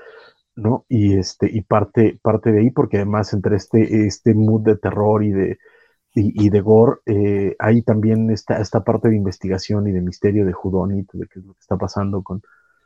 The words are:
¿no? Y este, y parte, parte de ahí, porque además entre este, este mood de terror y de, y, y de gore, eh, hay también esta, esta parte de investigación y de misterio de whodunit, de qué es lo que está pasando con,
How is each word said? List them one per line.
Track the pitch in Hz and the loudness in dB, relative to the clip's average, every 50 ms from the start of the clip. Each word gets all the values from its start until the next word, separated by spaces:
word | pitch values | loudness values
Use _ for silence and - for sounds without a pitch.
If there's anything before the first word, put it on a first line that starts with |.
| - - - - - - _ _ _ _ _ | -20 -20 -20 -20 -20 -20 _ _ _ _ _
¿no? | 113 104 110 127 - - _ | -4 -2 -2 -2 -2 -2 _
Y | 123 107 104 101 98 | 0 2 2 2 2
este, | 95 90 - - - 101 - | 0 0 -4 -4 -4 -4 -2
y | 113 104 | -2 -6
parte, | - - 110 107 101 - - 120 110 101 - - | -2 0 0 0 0 0 2 2 2 2 0 -2
parte | - 113 107 104 - 117 | -2 -2 -2 0 0 2
de | 107 104 | 2 2
ahí, | 110 104 | 2 2
porque | - 147 - - 107 | 2 0 -2 0 -2
además | 101 98 104 104 107 104 - | -2 -2 -2 -2 -2 -2 -2
entre | 110 98 - 101 104 | -4 -4 -2 -2 -2
este, | 98 - - - 113 107 - 107 110 107 | -2 -2 0 2 2 2 2 2 0 0
este | 101 - - _ 117 107 | 0 -4 0 _ 2 2
mood | 107 110 110 110 107 | 4 2 2 2 2
de | 107 113 104 | 2 0 0
terror | - - 95 - 104 104 107 107 107 | 0 -2 -4 -2 0 0 0 0 0
y | 107 104 | 0 0
de, | 98 95 92 90 92 - _ _ _ _ _ _ _ _ _ _ _ | 0 0 -2 -2 -4 -8 _ _ _ _ _ _ _ _ _ _ _
y, | 113 101 - - 104 104 | -2 -2 -2 0 0 2
y | 101 | 2
de | 101 101 | 2 2
gore, | 98 107 107 110 117 131 - - _ | 4 4 6 6 6 4 2 -2 _
eh, | 113 104 101 101 101 101 98 98 95 - - | -4 -2 0 0 0 0 0 -2 -4 -4 -2
hay | - 107 117 117 | 0 2 2 2
también | - 127 107 110 104 110 110 110 113 110 | 2 0 0 0 0 0 0 0 0 0
esta, | 107 - - - - 110 | -2 -4 -4 -4 -4 -4
esta | 98 - - 113 | -2 -2 -4 -2
parte | - 117 110 110 - 117 | 0 0 -2 0 0 0
de | 110 | 0
investigación | 104 98 95 - - - 92 95 95 - - 104 104 101 | 0 0 -4 -6 -6 -6 -4 -4 -4 -4 -4 -2 -2 -2
y | 101 | -2
de | 92 90 | -2 -2
misterio | 90 90 - - - 101 101 107 98 | -4 -4 -4 -2 -2 0 0 0 0
de | 92 | 0
whodunit, | 90 - - 95 95 92 92 98 98 98 95 - | -2 -4 -6 -4 -2 -2 -2 -2 -4 -6 -8 -8
de | - 90 87 - | -12 -14 -14 -14
qué | _ 95 | _ -20
es | 95 | -20
lo | 98 _ | -20 _
que | _ | _
está | _ _ 92 | _ _ -6
pasando | 90 98 - - 101 98 98 101 95 | -6 -4 -6 -4 -4 -4 -4 -4 -6
con, | 95 - 90 95 - _ _ _ _ _ _ _ _ | -8 -8 -12 -12 -12 _ _ _ _ _ _ _ _